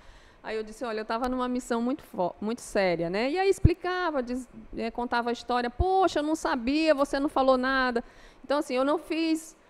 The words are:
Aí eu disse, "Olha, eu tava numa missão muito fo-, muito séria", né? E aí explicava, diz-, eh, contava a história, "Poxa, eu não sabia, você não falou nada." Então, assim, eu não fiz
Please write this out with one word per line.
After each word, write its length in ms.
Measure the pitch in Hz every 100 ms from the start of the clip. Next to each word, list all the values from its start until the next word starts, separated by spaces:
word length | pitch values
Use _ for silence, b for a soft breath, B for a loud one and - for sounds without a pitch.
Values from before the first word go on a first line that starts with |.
| B B B B
Aí 140 | - 220
eu 80 |
disse, 200 | 214 214
"Olha, 180 | 247 214
eu 40 | 220
tava 240 | 226 254
numa 180 | 254 247
missão 320 | 247 - 233
muito 220 | 240 277
fo-, 320 | - - 175 -
muito 200 | 208 240
séria", 460 | - 214 190 165 170
né? 220 | 190 247
E 80 | 359
aí 120 | 392
explicava, 760 | 370 - 339 359 370 349 302
diz-, 240 | 247 247 240 220 214 -
eh, 140 | 226
contava 400 | 226 240 240 233
a 40 |
história, 360 | 240 - 247 240
"Poxa, 500 | - 370 381 359 330
eu 40 |
não 120 | 294 320
sabia, 600 | 330 294 226 294 320 277
você 240 | 285 277
não 100 | 285
falou 260 | 285 262 262
nada." 460 | 254 269 254 233 B B B B
Então, 140 | - 285
assim, 160 | 311
eu 120 | 254 269
não 120 | 311
fiz 580 | - 320 320 320 - - b